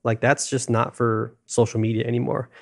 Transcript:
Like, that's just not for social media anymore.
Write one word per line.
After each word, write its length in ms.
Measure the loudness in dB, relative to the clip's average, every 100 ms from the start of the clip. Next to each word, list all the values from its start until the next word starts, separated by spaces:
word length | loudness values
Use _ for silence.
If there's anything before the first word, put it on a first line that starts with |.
Like, 180 | -2 2
that's 260 | 2 0 0
just 220 | -4 0
not 260 | 0 0 0
for 380 | 0 0 -4 -10
social 340 | _ 0 2 2
media 280 | 0 -2 -2
anymore. 420 | -2 -2 -4 -6 -14